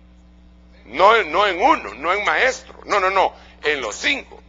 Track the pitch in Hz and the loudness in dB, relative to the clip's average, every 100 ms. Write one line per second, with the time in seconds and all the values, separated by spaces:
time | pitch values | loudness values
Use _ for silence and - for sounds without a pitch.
0 | - - - - - - - - - 127 | -20 -20 -20 -20 -20 -20 -20 -20 -12 2
1 | 190 226 170 165 208 175 240 - 98 110 | 4 4 2 0 0 2 2 2 -2 -8
2 | 160 202 190 156 247 254 - - 127 196 | -4 -2 0 0 0 -2 -14 -20 -4 0
3 | 185 196 160 - - - 151 147 113 104 | 0 2 0 -2 -20 -6 -4 -2 -4 -4
4 | 294 269 - - | -4 -4 -8 -20